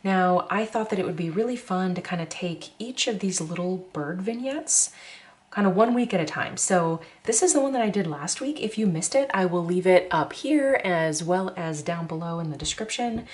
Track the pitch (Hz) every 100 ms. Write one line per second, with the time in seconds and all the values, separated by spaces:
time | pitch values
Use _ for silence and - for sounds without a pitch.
0 | 196 190 180 180 - 196 220 233 220 196
1 | 180 165 170 160 240 240 - 185 185 175
2 | - 175 160 - 180 156 - - 226 254
3 | - 208 196 180 165 175 180 185 185 156
4 | 147 180 190 233 262 294 311 - - -
5 | - - - - - - 202 180 233 247
6 | 240 185 156 - - 185 - 185 165 165
7 | - - - 233 370 294 269 262 220 196
8 | 165 143 160 - 269 302 214 214 214 160
9 | 190 269 277 190 180 175 170 180 185 180
10 | - 165 147 - 262 302 269 269 190 170
11 | 160 156 170 180 185 180 165 151 147 170
12 | 165 160 170 170 165 151 156 - 220 -
13 | 240 226 -